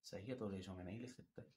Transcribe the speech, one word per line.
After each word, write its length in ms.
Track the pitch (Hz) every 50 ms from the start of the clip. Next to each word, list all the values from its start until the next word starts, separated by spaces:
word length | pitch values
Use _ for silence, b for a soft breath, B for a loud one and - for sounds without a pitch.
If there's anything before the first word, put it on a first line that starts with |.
| -
सही 200 | - - 95 98 117
है, 80 | 127
तो 140 | 123 110 104
रेशो 240 | 98 95 92 98 92
में 100 | 90 90
नहीं 160 | 95 98 113
लिख 120 | 123 127
सकते। 300 | 127 - - - _ - - - -